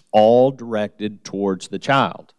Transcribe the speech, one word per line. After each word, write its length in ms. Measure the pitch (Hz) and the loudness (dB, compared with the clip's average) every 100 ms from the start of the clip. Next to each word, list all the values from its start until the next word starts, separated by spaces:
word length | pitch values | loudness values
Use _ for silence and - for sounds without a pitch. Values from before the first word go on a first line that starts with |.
| _ | _
all 380 | 107 107 120 131 | 2 4 4 2
directed 760 | 135 117 107 104 - 104 104 | -2 -8 -6 -6 -8 -10 -10
towards 440 | - 98 98 95 - | -14 -6 -4 -4 -8
the 100 | 95 | -10
child. 560 | - 139 110 - - | -2 0 -2 -6 -20